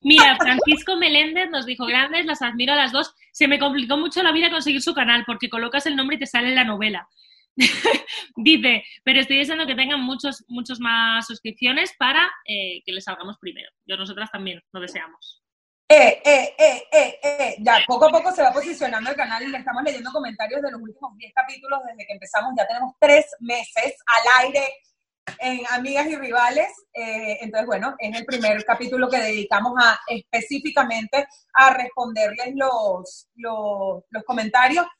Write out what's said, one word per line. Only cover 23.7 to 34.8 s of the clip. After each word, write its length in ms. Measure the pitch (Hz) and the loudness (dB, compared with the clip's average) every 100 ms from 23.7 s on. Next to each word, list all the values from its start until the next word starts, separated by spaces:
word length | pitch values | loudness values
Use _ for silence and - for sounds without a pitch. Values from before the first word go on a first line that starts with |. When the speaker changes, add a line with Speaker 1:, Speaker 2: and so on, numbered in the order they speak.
| 226 262 - - | -4 -4 -6 2
Speaker 2:
al 400 | 233 233 254 262 | 2 6 4 4
aire. 180 | 277 269 - _ _ _ _ - - | 0 -2 -8 _ _ _ _ -20 -8
En 220 | 254 254 240 | -6 -6 -4
Amigas 360 | 247 262 277 302 | -4 -2 -2 -2
y 80 | 302 | -4
Rivales. 520 | 262 240 240 277 370 - _ | -2 2 2 2 -2 -6 _
Eh, 440 | 240 226 220 214 214 | -12 -8 -6 -6 -8
entonces, 260 | 226 214 240 | -6 -4 -2
bueno, 280 | 196 233 262 | -2 -4 -6
es 180 | 220 226 | -8 -8
el 80 | 233 | -6
primer 380 | 254 214 208 214 | -2 0 0 0
capítulo 440 | 233 240 254 247 | -2 0 -2 0
que 80 | 254 | 0
dedicamos 560 | 220 214 202 208 233 247 | -2 -4 0 0 0 4
a, 180 | 233 214 - | 4 4 -4
específicamente 1200 | 233 - 233 - 285 302 285 247 226 220 277 285 _ _ | -10 -4 -6 -4 -8 -2 0 0 -2 -2 -4 -4 _ _
a 200 | - 269 | 6 6
responderles 800 | 254 247 254 240 220 214 220 254 277 | 6 -4 -6 -6 -2 -2 -2 -8 -2
los, 720 | 269 240 208 185 185 - _ 233 | -2 0 -2 -4 -8 -20 _ _
los, 680 | 233 220 208 202 196 180 _ | -8 -6 -6 -4 -6 -6 _
los 140 | 220 214 | -12 -6
comentarios. 600 | 233 214 247 254 320 | -4 0 4 4 4